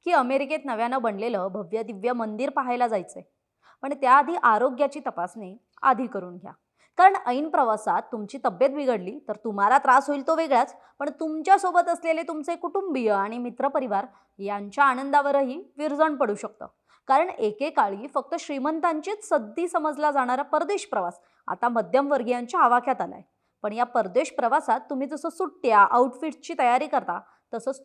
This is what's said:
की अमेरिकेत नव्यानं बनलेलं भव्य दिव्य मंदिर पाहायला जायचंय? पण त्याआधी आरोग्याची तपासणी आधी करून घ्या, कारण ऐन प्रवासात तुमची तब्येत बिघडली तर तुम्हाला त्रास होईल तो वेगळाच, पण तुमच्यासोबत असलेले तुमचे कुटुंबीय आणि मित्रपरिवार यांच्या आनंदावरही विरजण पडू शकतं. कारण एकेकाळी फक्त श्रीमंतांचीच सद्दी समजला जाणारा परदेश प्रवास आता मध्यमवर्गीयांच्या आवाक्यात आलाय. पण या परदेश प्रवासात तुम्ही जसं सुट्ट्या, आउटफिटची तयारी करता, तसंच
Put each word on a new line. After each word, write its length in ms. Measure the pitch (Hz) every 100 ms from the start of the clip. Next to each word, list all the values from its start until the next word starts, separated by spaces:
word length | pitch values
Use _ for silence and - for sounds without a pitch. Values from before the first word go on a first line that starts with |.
| -
की 60 |
अमेरिकेत 520 | 339 247 269 269 311 277
नव्यानं 360 | 220 233 262
बनलेलं 460 | 233 202 226 220 185
भव्य 300 | 190 180 214
दिव्य 280 | 226 202 220
मंदिर 360 | 247 220 214 269
पाहायला 380 | 285 254 247 240
जायचंय? 360 | 220 175 - - _ _ _ _ _
पण 100 | 269
त्याआधी 420 | 277 269 262 294 339
आरोग्याची 560 | 240 214 254 247 285 294 254
तपासणी 500 | 196 175 226 190 202 _ _
आधी 240 | 262 240 254
करून 280 | 202 180 180
घ्या, 140 | 185 - _ _ _ -
कारण 160 | 370 392 -
ऐन 220 | 247 311
प्रवासात 520 | 339 247 214 214 180 220
तुमची 260 | 233 208 269 254
तब्येत 240 | 175 269
बिघडली 480 | 285 269 226 180 262 -
तर 80 | 214
तुम्हाला 340 | 233 202 202 269
त्रास 320 | 285 254 277
होईल 180 | 285 262
तो 80 | 320
वेगळाच, 400 | 330 254 254 - _ _
पण 100 | 285 285
तुमच्यासोबत 680 | 320 311 311 381 370 349 339
असलेले 340 | 339 330 320
तुमचे 320 | 330 311 302 339
कुटुंबीय 560 | 339 370 392 269 220
आणि 260 | 202 196 233
मित्रपरिवार 680 | 240 240 269 294 254 196 247 _ _ _
यांच्या 440 | 196 202 202 196
आनंदावरही 760 | 277 254 277 285 285 277 269 277 403 -
विरजण 380 | 302 285 311 285
पडू 200 | 247 202
शकतं. 320 | 214 - - _ _ _ -
कारण 220 | 269 349
एकेकाळी 800 | - 214 208 285 302 214 202 262 -
फक्त 200 | 254 330
श्रीमंतांचीच 880 | - 285 269 320 339 311 311 427 -
सद्दी 380 | 302 214 226 339
समजला 440 | 349 311 285 302
जाणारा 300 | 277 247 254
परदेश 420 | 277 302 311 403 -
प्रवास 340 | 233 175 180 _ _ -
आता 220 | 185 240
मध्यमवर्गीयांच्या 880 | 233 185 247 277 277 226 247 240 370
आवाक्यात 420 | 269 240 240 247
आलाय. 200 | 180 196 - _ _ _
पण 100 | 214
या 100 | 214 240
परदेश 460 | 247 190 180 285
प्रवासात 480 | - 240 269 311 233 -
तुम्ही 180 | 277 269
जसं 220 | 294 330
सुट्ट्या, 500 | 311 370 - 247 214
आउटफिटची 720 | 196 240 262 247 320 262 - 330
तयारी 280 | 254 247 294
करता, 320 | 294 - 175 - _ _
तसंच 260 | 226 226 277